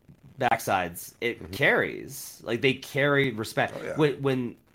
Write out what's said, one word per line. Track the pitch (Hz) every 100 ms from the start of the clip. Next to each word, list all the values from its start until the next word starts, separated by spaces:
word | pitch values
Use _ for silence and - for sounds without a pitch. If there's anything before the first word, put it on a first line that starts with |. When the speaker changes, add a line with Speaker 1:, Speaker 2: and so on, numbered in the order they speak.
| - - - -
Speaker 1:
backsides," | 139 117 - 98 87 85 - -
it | 117 110
Speaker 2:
Mm-hmm. | 87
Speaker 1:
carries. | 95 151 226 90 50 62 139 - -
Like, | - 117
they | 123
carry | 127 - 135 143 143 139
respect. | 107 107 - 120 -
Speaker 2:
Oh, |
yeah. | - -
Speaker 1:
When, | 151 -
when | 139 131 120 - _